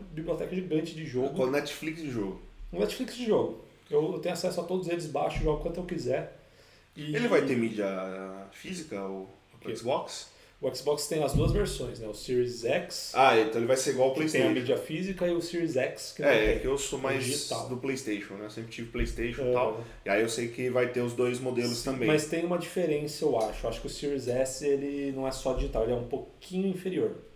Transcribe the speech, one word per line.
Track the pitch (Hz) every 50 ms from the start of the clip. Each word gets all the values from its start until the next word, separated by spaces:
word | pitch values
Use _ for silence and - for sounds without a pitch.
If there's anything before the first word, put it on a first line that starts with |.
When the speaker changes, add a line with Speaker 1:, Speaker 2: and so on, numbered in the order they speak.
| - -
Speaker 1:
biblioteca | 151 151 165 180 160 - - - 185
gigante | 185 180 160 156 156 - - -
de | 160 156
jogo. | 127 120 123 131 147
Speaker 2:
Com | 143 139 131 127
Netflix | 139 147 147 - - - 151 160 156 170
de | 160 139
jogo. | 120 110 98 95 92 - - - - - - -
Speaker 1:
Um | 180 180
Netflix | 208 202 - - 254 - -
de | 240 247
jogo. | 214 190 127 - - - - - - - - - -
Eu, | 151 147 156 185 180
eu | 160
tenho | 160 180
acesso | 180 - - 180 - 175
a | 170
todos | - 185 185 160 170
eles, | 175 170 156
baixo, | 147 135 143 151 156 - - 156
jogo | 156 147 147
quanto | - 170 170 180
eu | 180
quiser. | - 180 139 120 123 131 156 156 - - - - - - - - - - - - _ -
E | - 147 147 156
Speaker 2:
Ele | 226 240 220
vai | 185 147
ter | 139 131 127
mídia | 120 113 110 104 104 101 98 98 92 95 95 95 95 95 95 95 98 98 98
física, | - - - - 92 90 160 - 104 98 98
o | 95 95 95 95 - - - _ _ -
Speaker 1:
O | -
quê? | - 98 107
Speaker 2:
Xbox? | - 113 120 147 175 - - - - - - - - - - - -
Speaker 1:
O | 143 127 123
Xbox | - - 147 147 147 -
tem | - 165 156
as | 147 127 139
duas | - - -
versões, | - - - - - - 127 117 107 113
né? | 110 107
O | 104
Series | - - - 127 123 123 120 117 110 113
X. | 120 151 180 175 - - - - - -
Speaker 2:
Ah, | 123 135 135 117 113
então | 110 110 113 117
ele | 117
vai | 120 131
ser | 131 - 147
igual | 127 123 131 135
ao | 135
Speaker 1:
que | 156
tem | 156
a | 156
Speaker 2:
PlayStation. | - 131 131 127 127
Speaker 1:
mídia | 131 120 135 120 101
física | - - 156 175 185 196 190 - 180 175
e |
o | 170 165
Series | 160 - - 170 165 151 127
X | 127 131 - - - - - -
que | -
não | 147 143
Speaker 2:
É, | 123 110 110 107
Speaker 1:
tem. | 95 -
Speaker 2:
que | -
eu | 131 139 139
sou | - - 147 127
Speaker 1:
É |
Speaker 2:
mais | 131 135 139 131 123
Speaker 1:
digital. | 123 143 - - - 120 113 113 120
Speaker 2:
do | 127
PlayStation, | 120 139 135 135 - - 110 104 101 101 - 98
né? | 101 107
Eu | 107
sempre | - 113 113 -
tive | - - 117 -
PlayStation | - 120 117 113 - - 117 123 120 143
e | 131
Speaker 1:
Aham. | 123
Speaker 2:
tal. | 123 123 127 113 - 120 117 - - - -
E | 101
aí | 98 107
eu | 113 117
sei | - 123 120 117
que | - 131 123 127
vai | 123 127 123 120
ter | - 123
os | 120 120
dois | 117 127 123 123 123 123
modelos | 131 127 117 117 120 120 117 -
Speaker 1:
Sim, | - 139
Speaker 2:
também. | 131 127 120 156
Speaker 1:
mas | 156 151 151
tem | - 170 165 170
uma | 175 180 175
diferença, | - - - 190 175 156 147 147 151 147 - - -
eu | - 117 113
acho. | 110 - - - -
Eu | 113
acho | 113 -
que | -
o | 143
Series | - - 147 143 143 135 120
S, | 123 120 127 135 131 - - 151
ele | 143 139 139 143 143 143 143 143 139
não | 131 135 135 135
é |
só | 131 - - 131
digital, | 127 - - - - 113 113
ele | 120
é | 123
um | 120 120 -
pouquinho | 139 127 - - - - - - 180 185 196 190
inferior. | 180 - - 190 180 151 113 104 - - - - -